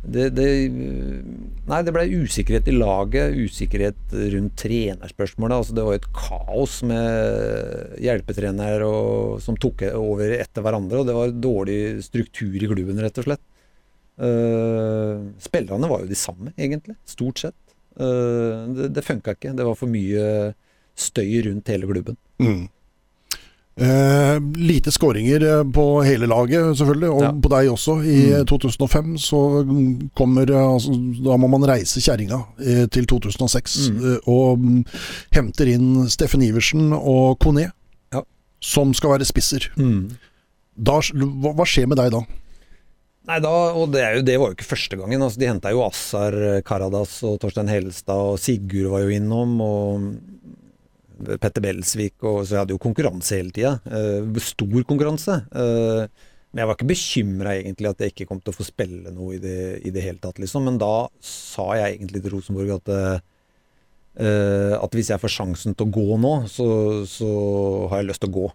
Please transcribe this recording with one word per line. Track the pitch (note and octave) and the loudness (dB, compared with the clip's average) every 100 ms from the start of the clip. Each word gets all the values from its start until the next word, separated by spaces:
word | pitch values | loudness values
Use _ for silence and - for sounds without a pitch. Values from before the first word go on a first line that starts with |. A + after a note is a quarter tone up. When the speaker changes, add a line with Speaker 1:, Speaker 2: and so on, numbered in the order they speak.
Speaker 1:
det, | - A#2 C3 | -4 -2 0
det, | B2+ C#3 C#3 C3+ B2 C3 C3 C3 C3+ C3 - - - - | 2 2 2 0 -4 -6 -6 -6 -8 -10 -12 -12 -12 -4
nei, | D3 | -2
det | E3+ | -2
ble | E3 F3 F#3 | -2 0 -2
usikkerhet | C3+ - - A2 - | -2 -2 0 0 2
i | |
laget, | C3 A2 F#2+ G2+ B2 D3 C#3+ | 2 2 0 0 0 0 -2
usikkerhet | G#2+ - F#2+ G2+ G2+ - - G2+ G#2 | -4 -4 -4 0 -2 -4 -8 -4 -2
rundt | G2 G2+ - | -2 -2 -4
trenerspørsmålet. | G#2+ A#2 G#2+ F2+ E2+ - G2+ - A2+ | -2 0 -2 -4 -12 -6 -6 -4 -2
Altså, | B2 A2+ A2+ | -2 -2 -2
det | A2 | 0
var | |
jo | G2+ | -2
et | - - | -4 -6
kaos | - F2+ - G#2 C3+ - | -6 -6 -4 -2 -2 -2
med | B2 A#2 A#2 A2+ G#2+ G#2+ A2 A2 - - - - | -2 0 0 0 0 -2 -2 -4 -6 -10 -12 -6
hjelpetrener | B2 A2+ - F#2+ G2+ G2 G#2 G#2+ | -2 -2 -4 -4 -4 -4 -2 -2
og, | G#2+ G#2+ G#2+ G#2+ G#2+ G#2+ | 0 -2 -2 -2 -4 -6
som | G2+ | -6
tok | A2+ B2+ - G2 | -2 -4 -2 -6
over | A2+ G#2+ G2+ G#2 A#2+ | -4 -4 -2 -2 -2
etter | A2+ - G#2+ | -6 -4 -2
hverandre, | A2 F#2+ B2 | -2 -2 -2
og | C3 | -2
det | |
var | A#2 A#2+ A#2+ | 0 -2 -2
dårlig | B2+ G#2+ G2 G2+ G#2 G#2+ - | -2 -2 -2 -4 -4 -6 -6
struktur | A#2 A2+ - G#2+ F#2+ | -4 -4 -6 -6 -4
i | G2+ | -2
klubben, | G2+ F#2 G2+ | -2 -4 -4
rett | A2 - | -4 -4
og | B2+ | -4
slett. | C#3+ _ _ _ _ _ _ _ - | -4 _ _ _ _ _ _ _ -4
Eh, | B2 A#2 A#2 A2+ A2+ A2+ A2 A2 G#2+ G#2 G2+ G2+ - | 0 2 2 0 0 0 0 -2 -2 -4 -10 -14 -6
spillerne | F3 G2 G2 D#3+ | -4 -2 -2 -2
var | A2 | -2
jo | F#2 | -4
de | G2 | -6
samme, | - F2+ A#2 - | -6 -10 -14 -6
egentlig, | C#3+ D3+ - G#3+ - | -6 -6 -10 -20 -20
stort | - B2+ - | -6 -6 -4
sett. | D#3 - _ _ _ | -10 -12 _ _ _
Eh, | - C3 B2 A#2+ A#2+ A#2 A2+ A2+ | -6 -2 0 0 0 -2 -4 -8
det, | B2+ C#3 C#3+ | -6 -4 -4
det | - | -6
funket | B2+ - G2+ | -6 -6 -8
ikke. | C#3 | -6
Det | C3 A#2+ | -4 -2
var | A2 | -2
for | B2 | -2
mye | A2+ F#2+ G#2 G#2+ G#2+ G#2 G#2 _ _ _ - | -2 0 0 0 0 -2 -6 _ _ _ -10
støy | - - G2+ A2+ G#2+ | -6 -2 0 0 0
rundt | G2+ - | -4 -4
hele | G2+ F#2+ | -4 -2
klubben. | F#2+ F#2 A#2+ _ _ | -4 -4 -10 _ _
Speaker 2:
Mm. | A#2+ G2 F2+ _ _ _ _ _ _ - - _ _ - | 0 0 -4 _ _ _ _ _ _ -14 -14 _ _ 0
Eh, | B2 C3+ C#3 C#3+ C#3 D3+ C#3+ D#3 | 4 6 6 6 4 2 0 0
lite | E3+ D3+ D3 | 4 4 4
skåringer, | - D#3 G#2+ A2+ D3 | 4 4 4 4 4
eh, | D#3 D3+ D3 | 6 4 4
på | B2+ C#3+ C#3+ | 4 4 6
hele | C#3 C3 A#2 | 6 4 4
laget, | A2+ B2 D#3+ E3 C#3+ | 4 4 4 4 4
selvfølgelig, | D3 D3 E3+ | 4 4 2
og | C#3+ | 4
Speaker 1:
Ja. | C#3+ | 2
Speaker 2:
på | D3 C3+ | 4 4
deg | C3+ C3+ | 6 4
også. | A#2 - D#3+ | 2 0 0
I, | D3+ C#3+ C#3 | 4 6 8
Speaker 1:
Mm. | C#3+ | 6
Speaker 2:
eh, | |
to | C3 C#3+ | 4 4
tusen | C3 - | 2 0
og | C#3 | 2
fem | D3+ D#3 D#3+ | 2 2 -4
så, | - D3 C#3+ C#3+ | 0 2 4 4
mm, | C3+ C#3 C3 B2+ C#3+ | 2 4 4 2 -4
kommer, | - B2+ C3 C3 | 2 4 6 6
eh, | C#3 C3+ | 4 4
altså, | C3 B2+ B2+ B2 A#2+ | 4 2 0 0 -2
da | C3 B2+ | 2 4
må | B2+ | 6
man | C3+ | 6
reise | C#3+ B2+ F2+ B2+ | 6 4 2 0
kjerringa, | C#3 A#2+ G#2 B2 A#2 - | 2 0 -2 -4 -6 -6
eh, | C3+ A#2+ A#2+ | 2 4 4
til | B2+ A#2+ | 2 2
to | B2 | 2
tusen | G#2+ - | 0 -2
og | B2+ | 0
seks, | B2 - - C3+ | 0 -2 -2 0
Speaker 1:
Mm. | G#2 B2+ | 0 0
Speaker 2:
eh, | B2 - | 0 4
og, | B2 C3 B2 | 4 6 4
mm, | B2 B2 A#2+ - - - - | 6 4 2 -6 -12 -14 4
henter | - A#2 - C#3 | 4 4 2 2
inn | A#2+ B2+ C3 B2 | 4 4 4 2
Steffen | - C#3+ C#3 | 0 2 2
Iversen | B2 A2 A2 D#3 D#3 | 4 2 2 2 2
og | D3+ C#3+ C3 C3 B2+ | 2 2 4 4 4
Kone, | D#3 D3 F3 - _ _ _ | 4 4 0 -6 _ _ _
Speaker 1:
Ja. | B2+ - _ _ _ | -10 -10 _ _ _
Speaker 2:
som | - - C#3 | 0 2 4
skal | B2+ D3+ C#3 | 2 2 2
være | |
spisser. | C3+ - - C3+ - - | 2 0 0 -2 -4 0
Speaker 1:
Mm. | C3 G#2 F#2+ A#2+ _ _ _ _ _ - | 2 2 -2 -10 _ _ _ _ _ -2
Speaker 2:
Da | A2 C#3+ | 2 2
s-, | - | 0
hva, | D3 C#3 C#3 C#3+ D3+ | -2 -2 0 -2 0
hva | |
skjer | F3 C#3+ B2 | 2 2 2
med | C#3 | 4
deg | B2+ | 2
da? | A2+ A#2 - - - - - _ _ _ _ - | 0 -4 -10 -12 -20 -20 -20 _ _ _ _ -4
Speaker 1:
Nei, | E3 | -2
da, | D#3 E3+ E3+ | 2 2 2
og | E3+ E3 | 2 0
det | C#3 | 2
er | A#2 A#2 | 2 2
jo, | |
det | C3 B2+ | 2 4
var | B2+ | 2
jo | |
ikke | F2+ - B2+ | -2 -6 -6
første | - G2 | -4 -6
gangen. | F#2+ C3 | -4 0
Altså, | C3+ A2 | 0 0
de | C3 | -2
hentet | G#2 G2 | 0 -2
jo | A#2+ | 0
Assar | A2 - - G#2 G#2 G2+ G#2 G2 | 0 -4 -6 -2 -2 0 0 0
Karadas | - G2+ F#2+ G2+ G2+ - | -2 -4 -2 -2 -4 -4
og | A2+ G#2 | -4 -2
Torstein | G#2+ A2 G#2 | -4 -4 -2
Helstad, | G#2 F#2 F2+ - G2 G2+ | -2 -4 -10 -4 -2 0
og | G2 | -2
Sigurd | - A#2 G2 G2 F#2+ | -2 -2 -2 -2 0
var | G2 | 0
jo | G2+ | 0
innom, | G#2 G#2 A2+ A#2+ A#2 | 0 0 0 0 0
og | A2 G#2 G2+ G2+ G2+ G#2+ - - - - - _ _ _ _ - - G2+ | 0 0 -2 -2 -4 -8 -16 -20 -20 -20 -20 _ _ _ _ -16 -10 -4
Petter | G#2+ - | -4 -2
Belsvik, | G2+ F#2 F2+ G#2+ G#2 _ | -4 -4 -6 -4 -6 _
og | A2 G#2 | -4 -2
så | F#2+ | -2
jeg | G2+ G2 | -2 -2
hadde | |
jo | F#2+ | -2
konkurranse | A#2+ A#2 C#3+ F2+ E2+ G2 | -2 -2 -2 -2 -4 -4
hele | F2+ | -4
tiden. | F#2+ B2 C#3 - | -2 -2 -2 -6
Eh, | A2 G#2+ G2+ A2 G#2+ | -4 -2 -2 -2 -4
stor | - - G2+ A#2 | -6 -6 -2 0
konkurranse. | B2 C#3+ D3+ D#3 - F3+ G#2+ | 0 0 0 -2 -2 -4 -4
Eh, | - A#2+ A#2 A2+ A2 G#2+ _ - _ _ | -4 0 2 0 0 -4 _ -20 _ _
men | - | -6
jeg | A2+ | -4
var | |
ikke | G#2 B2 | -2 -2
bekymret | F3+ - - G#2 F#2+ G2 G2 | -2 -2 -2 -2 -4 -4 -6
egentlig | F#2+ F#2+ G#2 | -6 -6 -6
at | F#2+ | -4
jeg | G#2 | -6
ikke | - F#2 | -6 -12
kom | F#2+ | -10
til | - | -10
å | F#2+ | -10
få | G2+ | -12
spille | - F#2+ F2+ F2+ | -6 -8 -8 -14
noe | F2+ F#2 | -12 -10
i | F#2 | -8
det, | F#2 F#2 F#2 G2 - | -8 -6 -8 -8 -8
i | |
det | F#2+ | -6
hele | F#2 F2+ | -6 -8
tatt, | F#2 - | -12 -10
liksom. | F#2+ C#3+ | -8 -4
Men | C3+ B2 | -2 -2
da | G#2 A2 B2 _ | 0 0 -4 _
sa | - - - - F#2 | -18 -16 -14 -8 -2
jeg | A2 G#2 F#2+ | 0 -2 -4
egentlig | G2 G2 | -10 -8
til | G2 | -6
Rosenborg | G2 - G2 G2 | -8 -6 -4 -4
at, | F#2+ - | -4 -4
eh, | G2 F#2+ F#2 _ _ _ _ _ _ _ _ _ - | -2 0 -2 _ _ _ _ _ _ _ _ _ -4
eh, | A2 G#2 G2+ G2 G2+ G#2+ | 0 2 2 2 0 0
at | - | -2
hvis | A2+ G#2+ | -2 -2
jeg | G2+ | -2
får | G#2+ | -4
sjansen | - F#2+ F2 A2 F#2+ | -4 -6 -6 -6 -4
til | G#2+ | -2
å | |
gå | G#2 G2+ A2 | 0 0 2
nå, | B2 D3+ A2 | 2 0 -4
så, | - A#2+ A2 G#2+ G#2+ G2 | -2 0 2 0 -2 -6
så | - A2 G#2 G2+ G2+ G2 F#2+ F#2 | -6 -4 -2 0 0 -2 -2 -2
har | G2 | -2
jeg | G2 | -2
lyst | G2 | -4
til | G2+ | -4
å | |
gå. | F#2+ G2 | -4 -6